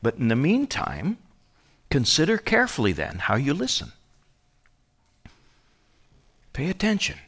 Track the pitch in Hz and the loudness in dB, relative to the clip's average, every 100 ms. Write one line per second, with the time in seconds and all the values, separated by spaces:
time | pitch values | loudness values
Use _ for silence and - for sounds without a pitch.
0 | 113 - 120 117 143 233 285 - - 71 | -2 0 0 2 2 2 0 -4 -6 -4
1 | 123 233 - _ _ _ _ _ _ 139 | -4 -6 -10 _ _ _ _ _ _ 0
2 | 117 - 165 220 - 226 247 - 107 78 | 2 2 2 2 2 2 2 2 0 0
3 | 73 90 92 110 135 160 - - - - | -4 -4 0 0 0 -2 -2 -4 -6 -16
4 | _ _ _ _ _ _ _ _ _ _ | _ _ _ _ _ _ _ _ _ _
5 | _ _ - _ _ _ _ _ _ _ | _ _ -20 _ _ _ _ _ _ _
6 | _ _ _ _ _ - 151 185 208 208 | _ _ _ _ _ -6 -4 0 0 0
7 | - - | -2 -6